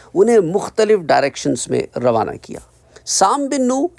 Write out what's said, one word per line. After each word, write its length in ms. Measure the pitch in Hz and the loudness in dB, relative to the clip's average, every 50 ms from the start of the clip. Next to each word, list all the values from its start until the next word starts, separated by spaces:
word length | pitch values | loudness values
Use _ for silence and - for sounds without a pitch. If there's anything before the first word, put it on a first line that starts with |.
| - - - | -18 -6 0
उन्हें 240 | 165 202 226 240 220 | 2 4 4 4 4
मुख्तलिफ 600 | 180 156 175 202 185 - - - 220 214 220 202 | 4 2 0 -2 -4 -4 -2 0 2 2 2 2
डायरेक्शंस 680 | 170 135 135 127 135 139 - - - 143 139 - - - | 2 2 0 2 2 0 -4 -4 -4 -4 -4 -4 -4 -4
में 180 | 131 127 - - - - | -4 -4 -4 -4 -6 -2
रवाना 340 | 120 123 117 113 107 - - | 0 0 0 0 -2 -4 -6
किया। 280 | - - - - - - _ _ _ _ _ - - - | -12 -14 -16 -18 -18 -18 _ _ _ _ _ -20 -18 -10
साम 420 | - - - 190 190 233 285 285 269 | -6 -2 2 2 2 2 0 -2 -2
बिन 140 | 285 277 254 | -2 0 0
नूह 280 | 247 254 269 285 349 - | 0 0 0 -2 -4 -4